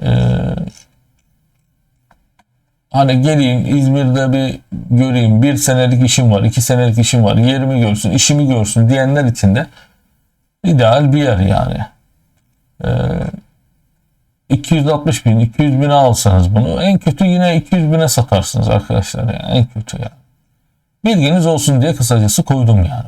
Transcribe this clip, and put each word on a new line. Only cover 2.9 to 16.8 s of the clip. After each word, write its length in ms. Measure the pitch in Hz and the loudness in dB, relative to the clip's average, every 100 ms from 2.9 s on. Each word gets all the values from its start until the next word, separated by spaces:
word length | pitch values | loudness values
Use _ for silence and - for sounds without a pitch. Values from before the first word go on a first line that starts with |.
hani 300 | 135 135 127 | -2 0 2
geleyim 560 | 143 151 131 123 120 143 | 2 2 0 0 0 0
İzmir'de 560 | 135 139 131 131 131 | 2 0 0 0 0
bir 260 | 135 131 127 - - 117 | -2 -2 -8 -12 -14 -2
göreyim, 520 | 120 131 123 113 110 | 0 2 0 2 2
bir 140 | 139 139 | 2 0
senelik 500 | - 127 127 123 127 | 0 0 2 2 0
işim 260 | 127 120 | 2 2
var, 120 | 101 | 2
iki 180 | 113 123 | 0 -2
senelik 360 | 120 123 123 113 | -2 0 0 0
işim 260 | 117 123 | 0 2
var, 120 | 104 110 | 2 2
yerimi 440 | 120 135 131 131 | 0 0 -2 0
görsün, 320 | 110 104 101 | 0 -2 -2
işimi 360 | 131 - 147 139 | -2 0 0 0
görsün 420 | 123 104 113 113 | 0 -2 0 2
diyenler 360 | 135 131 143 127 | 2 0 0 0
için 300 | 117 101 110 | 0 0 0
de 120 | 170 - _ _ _ _ _ _ _ _ | -4 -12 _ _ _ _ _ _ _ _
ideal 500 | 180 147 - 135 147 | -2 2 2 2 2
bir 100 | 147 | 0
yer 140 | 139 95 | 0 0
yani. 400 | 95 - - - - _ _ _ _ _ _ _ _ _ - | 0 0 -2 -6 -10 _ _ _ _ _ _ _ _ _ -6
Ee, 40 | 120 - - - - _ _ _ _ _ _ _ _ _ _ - | -4 -2 -4 -8 -10 _ _ _ _ _ _ _ _ _ _ -4
iki 260 | 131 - 160 | -4 0 0
yüz 120 | 143 | 0
altmış 380 | 147 160 120 120 | 0 -2 -2 0
bin, 140 | 113 | 2
iki 240 | 117 - | 0 0
yüz 180 | 147 135 | 0 2
bine 120 | 143 | 2
alsanız 640 | 143 127 107 104 92 90 104 | 4 2 2 2 2 2 0
bunu 280 | 127 - | 0 -2